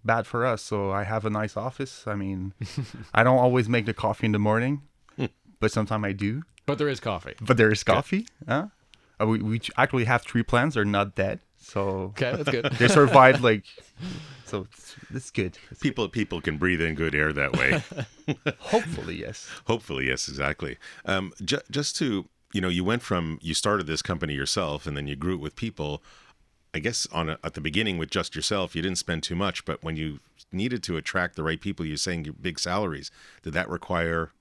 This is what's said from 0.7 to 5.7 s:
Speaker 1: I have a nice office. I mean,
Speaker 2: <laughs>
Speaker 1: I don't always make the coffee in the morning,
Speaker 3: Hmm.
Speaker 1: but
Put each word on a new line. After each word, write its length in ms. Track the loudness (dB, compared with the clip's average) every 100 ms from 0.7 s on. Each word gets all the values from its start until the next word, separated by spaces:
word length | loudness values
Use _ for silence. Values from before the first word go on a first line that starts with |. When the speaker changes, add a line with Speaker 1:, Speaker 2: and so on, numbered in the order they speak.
| -2 0
Speaker 1:
I 120 | -2
have 200 | -2 -2
a 60 | -2
nice 260 | -2 -2 -4
office. 500 | -6 -6 -10 -10 -8
I 80 |
mean, 400 | -6 -4 -4 -6 -8 -8 -6
Speaker 2:
<laughs> 300 | -8 -10 -2
Speaker 1:
I 80 | 2
don't 160 | 4 6
always 300 | 4 4 2
make 180 | 0 0
the 80 |
coffee 320 | -2 -2 0 0
in 60 |
the 60 | 2 2
morning, 320 | 2 2 -4 -8 _ _ -8
Speaker 3:
Hmm. 100 | -8 _ _ _
Speaker 1:
but 100 | 0